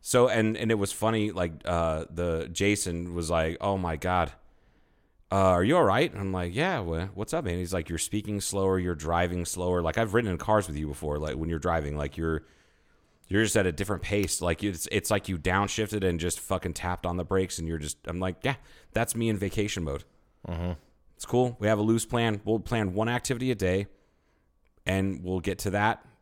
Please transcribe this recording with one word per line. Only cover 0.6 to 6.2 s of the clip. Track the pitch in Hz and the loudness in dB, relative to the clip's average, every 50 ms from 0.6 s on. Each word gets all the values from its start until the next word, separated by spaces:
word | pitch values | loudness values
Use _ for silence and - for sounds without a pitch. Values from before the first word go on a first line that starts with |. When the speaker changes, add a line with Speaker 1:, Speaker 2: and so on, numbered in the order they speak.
| - 110 | 2 2
Speaker 1:
it | 113 | 2
was | 104 98 - | 2 2 -2
funny, | - - - 113 113 110 104 107 | -2 0 0 2 2 2 0 0
like, | 90 90 90 87 80 76 - | 0 0 -2 -2 -2 -6 -4
uh, | - 87 85 85 82 80 80 80 - | -2 0 2 2 0 0 -2 -4 -6
the, | - 82 87 87 82 80 78 - | -6 -4 -2 0 0 -2 -2 -4
Jason | 85 - 95 104 104 101 - 95 85 85 87 87 87 | -2 0 2 2 2 2 0 -4 -4 -4 -6 -6 -4
was | 87 85 80 | -4 -2 0
like, | 85 82 80 80 82 - | 0 2 2 0 -2 -2
"Oh | - 101 98 95 | -2 -2 0 0
my | 90 85 82 | 0 -2 -4
God, | 76 - 90 90 90 85 71 - - - - _ _ _ _ _ _ _ _ _ _ _ _ _ _ - _ | -2 -2 0 2 2 2 0 -2 -12 -20 -20 _ _ _ _ _ _ _ _ _ _ _ _ _ _ -8 _
uh, | 95 | 2
are | 98 95 95 90 87 90 | 4 6 6 6 6 6
you | 110 156 180 | 4 6 6
all | 156 | 6
right?" | 104 95 117 156 170 | 6 4 4 2 0
And | - | 0
I'm | - | -4